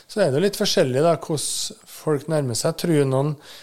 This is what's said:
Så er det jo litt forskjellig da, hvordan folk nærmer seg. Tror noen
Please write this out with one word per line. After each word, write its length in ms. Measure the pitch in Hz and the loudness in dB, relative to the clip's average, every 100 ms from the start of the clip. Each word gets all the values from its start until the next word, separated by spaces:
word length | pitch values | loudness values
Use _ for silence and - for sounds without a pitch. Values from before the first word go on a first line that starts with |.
| - | -8
Så 100 | 214 | 0
er 120 | 170 | 2
det 100 | 135 | 2
jo 40 | 202 | 0
litt 120 | 202 | 0
forskjellig 440 | 208 - 139 127 | 0 2 2 4
da, 140 | 170 160 | 2 2
hvordan 640 | - 151 - - - - - | -2 -4 -4 -6 -8 -10 -20
folk 400 | - 160 147 - | -8 -2 -2 0
nærmer 260 | 156 131 113 | -2 -2 -2
seg. 180 | 165 160 | -2 -2
Tror 280 | 175 151 139 | 0 2 2
noen 300 | 131 147 143 - - | 2 0 -4 -10 -20